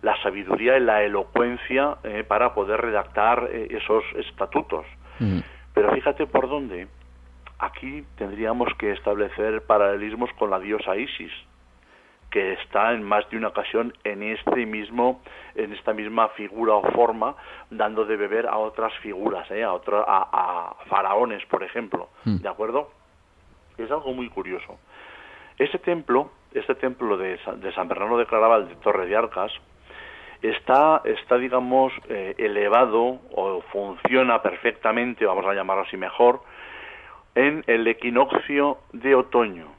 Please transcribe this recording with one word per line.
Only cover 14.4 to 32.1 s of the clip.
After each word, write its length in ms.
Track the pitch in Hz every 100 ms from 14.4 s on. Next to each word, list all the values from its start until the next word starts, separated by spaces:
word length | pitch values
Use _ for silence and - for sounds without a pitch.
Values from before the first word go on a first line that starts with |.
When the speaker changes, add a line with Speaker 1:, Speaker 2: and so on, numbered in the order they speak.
| - 123 113
Speaker 1:
mismo, 560 | 107 104 120 123 127 - - -
en 180 | 110 -
esta 200 | 104 -
misma 340 | 110 107 113 110
figura 440 | - 101 107 113
o 80 | 107 95
forma, 440 | - 117 113 110 - - - -
dando 340 | 113 107 110
de 120 | 107 107
beber 300 | 101 110 117
a 80 | 107
otras 340 | 110 107 113 -
figuras, 500 | 107 95 110 95 80
¿eh? 100 | 101
A 100 | 113
otra, 280 | 90 - 101 -
a, 220 | 95 95
a 420 | - 90 87 85 - -
faraones, 560 | 98 95 101 120 104 -
por 160 | -
ejemplo, 460 | 95 - 104 87 87 -
Speaker 2:
Hmm. 140 | 113 98
Speaker 1:
¿de 100 | 95
acuerdo? 420 | 92 110 127 147 _ _ _ _ _ _ _ _ -
Es 100 | 113
algo 220 | 151 135
muy 160 | 127 120
curioso. 480 | 98 90 90 - - _ - - - - - - -
Ese 220 | 147 185
templo, 520 | - 175 143 123 147 - _
este 220 | - -
templo 420 | 135 131 123 117 98
de 220 | 95 90
Sa-, 80 | -
de 180 | 104 95
San 140 | 95 87
Bernardo 300 | - 104 120
de 80 | 110
Claraval, 420 | 113 110 113 87
de 60 | 87
Torre 300 | 107 98 90
de 100 | 104
Arcas, 360 | 113 - 101 - _ - - - - - - -
está, 580 | 113 110 - 135 151 156
está, 340 | - 110 - 123
digamos, 540 | 127 127 127 131 131 -
eh, 260 | -